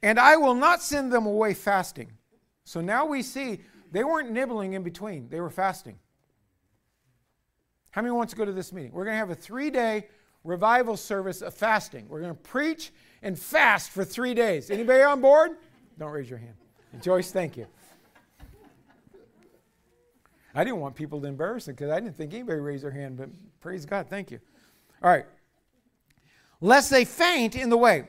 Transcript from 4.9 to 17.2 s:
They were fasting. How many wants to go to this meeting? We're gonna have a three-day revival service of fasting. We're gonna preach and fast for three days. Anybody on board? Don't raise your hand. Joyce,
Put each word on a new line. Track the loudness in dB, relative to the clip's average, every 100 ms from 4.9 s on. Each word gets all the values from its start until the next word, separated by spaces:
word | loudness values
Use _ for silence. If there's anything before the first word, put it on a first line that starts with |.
| -10 -12 -12 -10
They | -10
were | -8
fasting. | -4 -4 -4 -14 -20 _ _ _ _ _ _ _ _ _ _ _ _ _ _ _ _ _ _ _
How | -6
many | -4
wants | -2 -4
to | -4
go |
to | -6
this | -6 -10
meeting? | -12 -12
We're | -8
gonna | -6 -4
have | -6
a | -8
three-day | -12 -8 -4 -2 0 -2 -8 _ _ _
revival | -8 0 4 4 2 -4
service | -6 -6 -6 -8
of | -12
fasting. | -2 0 0 -2 -16 -14
We're | -12
gonna | -10
preach | -12 -6 -4 -2 -4 -10 _ _ _
and | -10 -8
fast | -2 2 4 2 -2
for | -8
three | -6 -4 -2
days. | 0 0 0 -4
Anybody | -2 4 6
on | 6 6
board? | 8 8 6 0 _ _ _ -14
Don't | -10
raise | -10 -10
your | -14
hand. | -18 -20 _ _ _ -6
Joyce, | 0 0